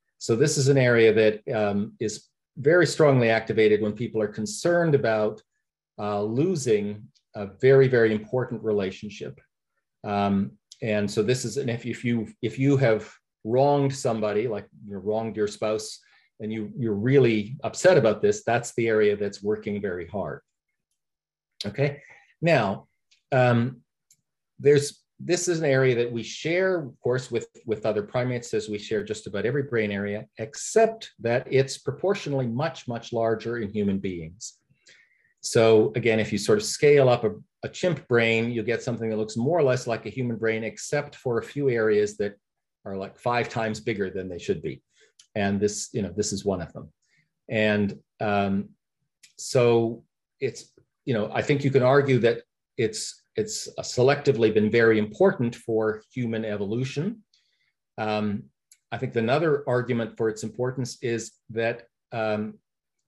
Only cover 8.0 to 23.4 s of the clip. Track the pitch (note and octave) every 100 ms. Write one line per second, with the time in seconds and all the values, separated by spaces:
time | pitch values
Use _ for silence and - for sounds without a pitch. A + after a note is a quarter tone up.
8 | A2+ G#2+ - B2+ A#2+ A2+ G#2+ G#2 F#2+ F#2+
9 | G#2+ G2+ - C3+ _ _ _ _ _ _
10 | G#2+ G2+ G2+ G2 G2 - _ - A#2 G#2
11 | G#2 A2 G#2 B2+ A#2 G#2+ A#2 A2+ B2 G#2+
12 | A#2+ A#2+ G#2+ - A2+ - C3+ C3+ B2+ G#2+
13 | - - _ _ G#2+ B2 C#3+ C#3+ C#3 C3+
14 | B2+ A2+ G#2+ G#2 A#2+ G2+ - - G#2+ G2+
15 | F#2+ G#2+ A2+ G#2 G#2 - A2 G#2+ - -
16 | _ _ _ - G#2+ A2 G#2 C#3 A#2 G2+
17 | A#2+ C#3 B2 G#2+ G#2 C3+ A#2 - F3+ F3+
18 | A2+ G#2 G#2 G#2 - A#2+ B2 - A2+ G#2+
19 | G#2 G2+ G2+ G2 G2+ G#2+ A2 G2+ G2+ F2+
20 | E2 G#2 D#2+ - - _ _ _ _ _
21 | _ _ _ _ _ - G2+ - D3 D3
22 | - - _ _ E3 D3+ G2+ G2+ - _
23 | _ _ _ C3